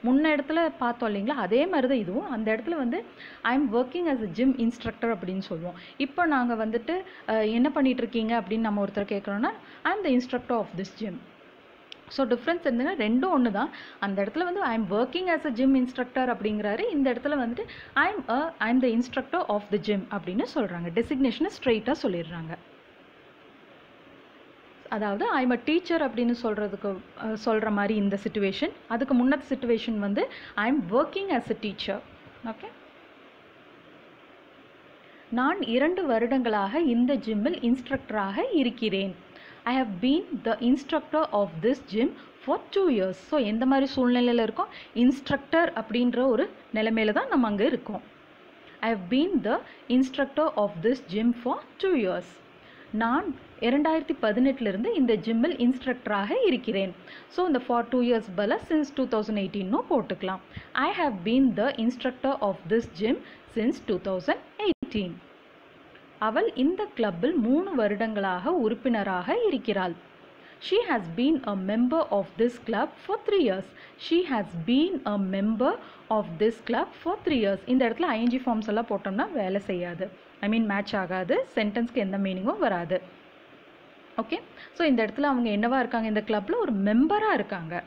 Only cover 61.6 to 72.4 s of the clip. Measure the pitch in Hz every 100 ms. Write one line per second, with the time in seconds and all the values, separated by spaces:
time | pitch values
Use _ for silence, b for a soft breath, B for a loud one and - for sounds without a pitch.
61.6 | 247 - 226 247 262 254 262 269 202 190
62.6 | 165 220 233 160 214 294 B B B -
63.6 | 220 - - 180 196 185 180 349 - -
64.6 | 415 - - 214 185 165 - - - -
65.6 | - - - - - - 214 240 453 -
66.6 | 269 370 415 - 214 170 240 349 220 285
67.6 | 392 302 208 202 226 208 196 180 208 359
68.6 | 220 233 269 226 196 185 180 392 453 269
69.6 | 214 196 185 170 - - - B B B
70.6 | - 403 466 254 170 165 262 311 240 196
71.6 | 190 220 247 320 - 202 190 -